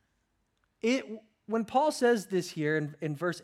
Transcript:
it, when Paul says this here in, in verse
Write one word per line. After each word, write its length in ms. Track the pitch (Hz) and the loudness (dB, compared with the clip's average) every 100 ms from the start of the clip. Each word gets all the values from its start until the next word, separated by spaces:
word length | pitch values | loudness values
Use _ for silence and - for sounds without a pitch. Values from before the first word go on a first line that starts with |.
| _ _ _ _ _ _ _ _ | _ _ _ _ _ _ _ _
it, 240 | 226 262 214 220 - _ - | 0 0 -2 -12 -16 _ -6
when 180 | 226 | -4
Paul 280 | 208 254 302 | 0 2 2
says 340 | 302 240 240 175 | 4 4 2 0
this 240 | 190 175 | -2 -2
here 260 | 165 151 156 | -2 0 0
in, 180 | 147 151 | -2 -4
in 160 | 156 143 | -6 -2
verse 240 | 175 165 | -2 -4